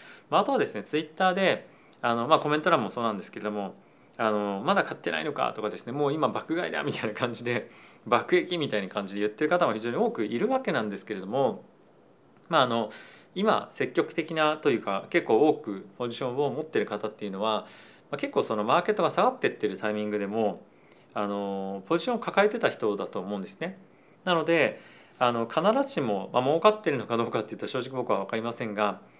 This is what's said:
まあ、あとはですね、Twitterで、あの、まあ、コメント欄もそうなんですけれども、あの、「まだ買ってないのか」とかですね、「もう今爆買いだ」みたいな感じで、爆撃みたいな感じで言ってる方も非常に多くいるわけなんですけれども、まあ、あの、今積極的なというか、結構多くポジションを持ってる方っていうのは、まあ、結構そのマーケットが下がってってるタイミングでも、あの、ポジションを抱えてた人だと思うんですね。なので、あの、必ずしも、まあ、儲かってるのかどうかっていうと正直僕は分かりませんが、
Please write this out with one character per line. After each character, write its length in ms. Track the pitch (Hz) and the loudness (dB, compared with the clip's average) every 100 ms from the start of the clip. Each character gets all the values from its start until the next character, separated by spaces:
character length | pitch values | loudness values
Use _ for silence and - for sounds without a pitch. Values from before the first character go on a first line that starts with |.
| - - - | -20 -20 -2
ま 80 | 156 | 0
あ、 20 | |
あ 20 | |
と 80 | 214 | 2
は 60 | 262 | 2
で 80 | 143 | 0
す 80 | |
ね、 100 | 107 | -4
Twitter 500 | 98 151 160 - 185 | -4 -4 -4 0 0
で、 340 | 185 185 - - - - - | 2 2 2 -4 -20 -20 -4
あ 140 | 123 | 0
の、 140 | 117 123 | 0 4
ま 80 | 156 | 4
あ、 20 | |
コ 100 | 151 | 4
メ 100 | 151 | 2
ン 40 | |
ト 80 | 160 | 4
欄 120 | 165 | 2
も 80 | 104 | 2
そ 100 | 123 | -2
う 40 | |
な 80 | 117 | -4
ん 60 | 104 | -4
で 60 | |
す 80 | - | -8
け 80 | - | -8
れ 40 | |
ど 60 | 107 | -6
も、 240 | 104 98 - - - - - | -4 -6 -10 -20 -20 -16 -2
あ 140 | 113 | 0
の、 320 | 104 104 98 | 2 0 -2
「ま 100 | 131 | 0
だ 100 | 202 | 2
買 100 | 151 | 0
っ 20 | 147 | -4
て 140 | - | -4
な 100 | 160 | -2
い 40 | |
の 80 | 156 | -2
か」 200 | 139 127 - | -2 -2 -2
と 60 | |
か 80 | 104 | -4
で 60 | - | -4
す 100 | - | -6
ね、 60 | 135 | 0
「も 120 | 147 | 0
う 40 | |
今 160 | 156 135 | 2 0
爆 260 | 104 - | 0 -4
買 140 | 165 165 | -4 -2
い 40 | |
だ」 120 | 160 | -2
み 80 | 147 | -2
た 140 | - 110 | -2 -4
い 20 | |
な 60 | |
感 180 | 104 123 | -2 -4
じ 100 | 113 | -4
で、 260 | 120 113 - - - - - | -4 -4 -4 -12 -20 -18 0
爆 300 | 117 107 180 | 2 4 2
撃 220 | - 175 | 2 -2
み 100 | 143 | 0
た 100 | 107 | -2
い 40 | |
な 60 | 95 | -2
感 180 | 107 98 | -4 -4
じ 80 | |
で 60 | 101 | -2
言 80 | 104 | -2
っ 40 | |
て 120 | - | 0
る 60 | 156 | 2
方 160 | 175 156 | 4 2
も 60 | |
非 80 | 110 | 2
常 100 | 117 | -2
に 60 | 127 | 0
多 140 | 226 | 0
く 140 | 156 | 0
い 140 | 104 175 | -2 0
る 100 | 214 | 0
わ 120 | 262 | 0
け 100 | 262 | 0
な 120 | 147 | -2
ん 80 | 107 | -2
で 60 | 98 | -4
す 100 | - | -8
け 80 | |
れ 60 | 101 | -8
ど 60 | 92 | -4
も、 380 | 123 131 - - - - - - _ _ - - | 0 0 0 -10 -20 -20 -20 -20 _ _ -20 -2
ま 100 | 165 | 2
あ、 40 | |
あ 40 | 127 | 4
の、 240 | 117 110 - - - - | 2 -2 -6 -18 -20 -12
今 340 | - 214 131 - | -2 2 2 0
積 200 | - - | -4 -2
極 200 | - 151 | 0 -2
的 220 | - 156 | -2 -4
な 240 | 160 151 156 | 0 2 2
と 120 | 147 | 2
い 60 | 117 | 2
う 60 | |
か、 240 | 104 98 - | 0 -4 0
結 180 | 175 - | 0 4
構 220 | 113 151 | 6 6
多 60 | |
く 340 | 151 - 95 - - | 4 -2 -8 -10 -8
ポ 100 | 120 | -6
ジ 80 | 113 | -4
シ 60 | |
ョ 60 | 131 | -4
ン 80 | 127 | -2
を 140 | 147 | -2
持 100 | 131 | -2
っ 40 | |
て 140 | 156 - | -2 -2
る 80 | 98 | 0
方 220 | 104 107 | -2 -6
っ 20 | |
て 140 | - | -6
い 40 | 104 | -8
う 20 | |
の 100 | 95 | -2
は、 220 | 110 107 | 0 0
ま 40 | - - - - - | -4 -14 -20 -20 -10
あ、 40 | 147 | -6
結 140 | 285 | -2
構 100 | 240 | 0
そ 120 | - | 0
の 80 | 110 | 0
マ 140 | 107 156 | 2 2
ー 60 | |
ケ 100 | 175 | 2
ッ 20 | |
ト 80 | 208 | 2
が 80 | 165 | 0
下 120 | 156 | 2
が 60 | 220 | 2
っ 80 | 262 | 2
て 100 | 127 | -2
っ 20 | |
て 140 | - 107 | 0 -4
る 120 | 95 | -2
タ 120 | 110 | -4
イ 40 | |
ミ 100 | 107 | -2
ン 60 | 107 | -2
グ 80 | 104 | -2
で 80 | 101 | -2
も、 360 | 110 107 - - - - - - | 0 0 -2 -10 -20 -20 -20 -10
あ 120 | 110 101 | -4 -2
の、 560 | 101 101 98 95 98 95 | -2 -4 -4 -6 -8 -2
ポ 100 | 170 | -2
ジ 80 | |
シ 60 | 247 | 0
ョ 20 | |
ン 40 | 233 | -2
を 20 | |
抱 260 | - - | 0 2
え 60 | 208 | 2
て 80 | 240 | 2
た 100 | - | 0
人 260 | - 110 104 | 0 0 -2
だ 100 | 98 | -4
と 120 | - | -6
思 180 | 92 101 | -4 -6
う 20 | |
ん 40 | |
で 60 | 92 | -6
す 100 | - | -8
ね。 180 | 165 190 - - - - | -10 -10 -18 -20 -20 -8
な 100 | - | 0
の 100 | 170 | 0
で、 360 | 156 170 131 - - - - - | 4 4 2 0 -12 -20 -18 0
あ 140 | 123 | 2
の、 160 | 117 117 | 2 0
必 140 | - 185 247 | 2 2 4
ず 120 | 269 | 0
し 60 | - | -2
も、 280 | 127 101 95 | 0 0 0
ま 80 | 117 | 2
あ、 20 | |
儲 180 | 131 160 | 2 4
か 80 | 208 | 4
っ 140 | 214 | 4
て 80 | 175 | 2
る 80 | 135 | -2
の 80 | 101 | 0
か 100 | 117 | 0
ど 80 | |
う 60 | 113 | 0
か 100 | 120 | -2
っ 40 | |
て 80 | 107 | -4
い 20 | |
う 40 | 104 | -6
と 80 | 107 | -6
正 120 | 131 | -4
直 120 | 120 | -4
僕 220 | 131 123 | -4 0
は 60 | 98 | 0
分 80 | 98 | 0
か 100 | 113 | -4
り 60 | |
ま 100 | 113 | -4
せ 140 | 117 117 | -4 -4
ん 80 | |
が、 260 | 104 104 95 - - | 0 0 -2 -10 -20